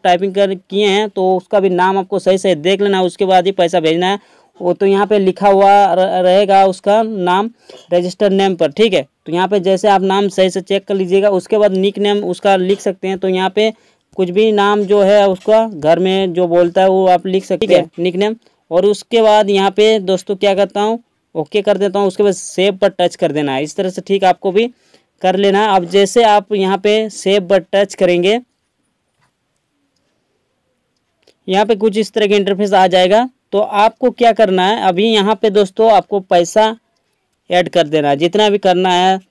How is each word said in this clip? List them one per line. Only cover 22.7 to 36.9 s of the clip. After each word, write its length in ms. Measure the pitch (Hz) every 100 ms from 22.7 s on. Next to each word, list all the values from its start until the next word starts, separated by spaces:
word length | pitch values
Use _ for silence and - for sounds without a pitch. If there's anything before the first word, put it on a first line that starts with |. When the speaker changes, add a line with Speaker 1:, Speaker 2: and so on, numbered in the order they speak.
| 190
Speaker 1:
पर 120 | -
टच 260 | - 175 -
कर 160 | 165
देना 200 | 143 147
है। 120 | 135
इस 120 | 151 -
तरह 140 | 185
से 120 | 185
ठीक 220 | - 196
आपको 280 | 190 175 196
भी 160 | 185 233 - _ _ _ _
कर 140 | 185 185
लेना 260 | 196 196
है। 140 | 214 190
अब 100 | 175
जैसे 380 | 190 196 240
आप 300 | 226 208 202
यहाँ 240 | 208 190 196
पे 320 | 208 214 220
सेव 380 | - 196 202 175
पर 160 | 196 190
टच 220 | 196 202 -
करेंगे, 440 | 185 175 180 226 247 _ _ _ _ _ _ _ _ _ _ _ _ _ _ _ _ _ _ _ _ _ _ _ _ _ _ _ _ _ -
यहाँ 180 | 190 214
पे 100 | 208
कुछ 220 | 214 202
इस 160 | 208
तरह 140 | - 214
का 80 | 208
इंटरफेस 380 | 196 190 202
आ 120 | 190 185
जाएगा। 400 | 180 185 208 254 - _
तो 80 | 196
आपको 500 | 214 208 214 226 254
क्या 200 | 240 233
करना 340 | 202 214 185 185
है, 120 | 220
अभी 260 | 190 180 214
यहाँ 280 | 220 196 220
पे 140 | 220
दोस्तों 420 | 202 196 - 226
आपको 280 | 208 - 202
पैसा 560 | 190 175 170 214 220 226 _